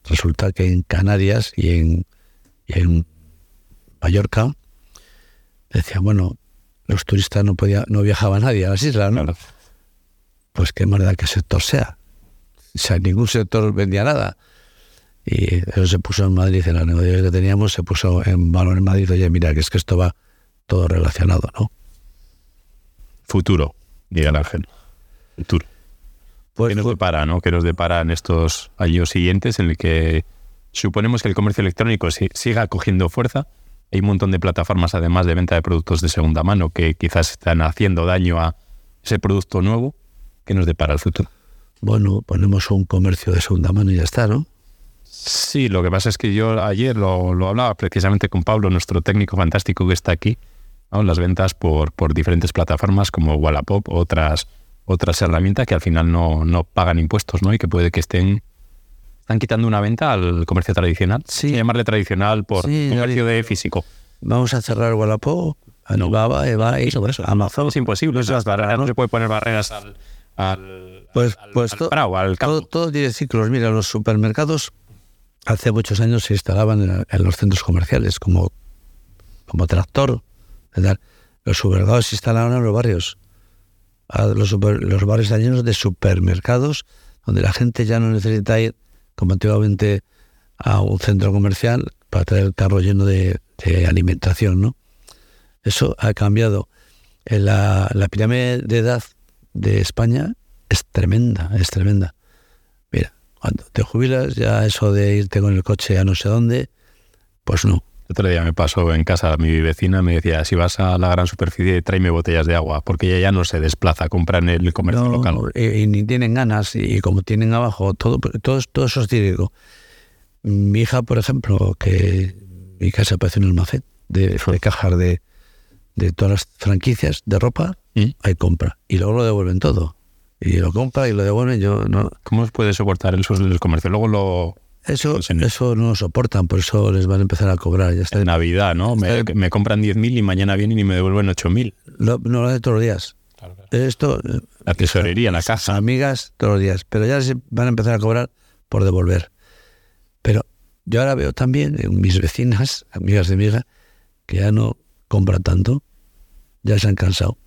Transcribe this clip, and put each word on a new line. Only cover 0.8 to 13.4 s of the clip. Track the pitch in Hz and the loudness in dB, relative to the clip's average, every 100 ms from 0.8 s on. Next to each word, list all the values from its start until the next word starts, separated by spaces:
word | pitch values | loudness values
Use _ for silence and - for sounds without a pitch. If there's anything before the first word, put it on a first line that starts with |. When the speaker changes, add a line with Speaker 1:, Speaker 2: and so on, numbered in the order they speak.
Speaker 1:
Canarias | - - 98 101 98 110 107 - | 0 0 2 2 2 0 -2 -2
y | 80 85 | 2 2
en, | 82 82 87 _ _ _ _ _ - | 2 0 -4 _ _ _ _ _ -6
y | 90 | 0
en | 87 82 82 _ - _ _ _ _ - _ _ | 2 2 0 _ -20 _ _ _ _ -20 _ _
Mallorca | 82 95 104 - 120 147 _ _ _ - _ _ _ _ _ _ _ | 0 0 0 0 -2 -4 _ _ _ -20 _ _ _ _ _ _ _
decían, | - - 95 | -4 -4 -2
bueno, | 98 104 92 - _ _ _ _ - | 0 2 0 -4 _ _ _ _ -4
los | 98 - | -4 0
turistas | 98 92 104 101 | 0 0 0 0
no | 90 | 0
podía, | 101 101 - | 0 0 0
no | 107 | 0
viajaba | 101 98 107 98 | 0 2 0 2
nadie | 127 107 92 | 2 0 0
a | |
las | 95 | 0
islas, | 147 117 101 | 0 0 0
¿no? | 110 | 0
Speaker 2:
Claro. | 78 85 - _ _ _ _ _ _ _ _ _ _ | -2 -6 -12 _ _ _ _ _ _ _ _ _ _
Speaker 1:
Pues | - 90 | -2 -2
qué | - 98 | 0 0
más | 101 | 2
da | 95 92 | 2 0
que | - | -2
sector | 101 - 90 | -2 -2 -2
sea. | - 139 104 - _ _ _ _ _ _ _ - | 0 -2 -2 -8 _ _ _ _ _ _ _ -8
O | |
sea, | - 87 | -2 0
ningún | 92 98 117 | 2 2 2
sector | 117 | 0